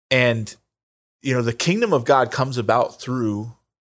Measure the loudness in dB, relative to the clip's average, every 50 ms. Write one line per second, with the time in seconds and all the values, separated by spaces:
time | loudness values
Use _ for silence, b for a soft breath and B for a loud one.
0 | _ 0 2 4 4 2 2 0 -4 -8 -10 _ _ _ _ _ _ _ _ _
1 | _ _ _ _ -4 -2 0 0 0 -2 -4 -2 -2 -2 0 0 0 0 0 0
2 | 2 4 4 4 4 0 0 -4 -4 -2 -2 -4 0 0 2 2 0 -2 -4 -12
3 | -8 -6 -4 -2 -2 -2 -2 -4 -6 -10 -14 _ _ _ _ _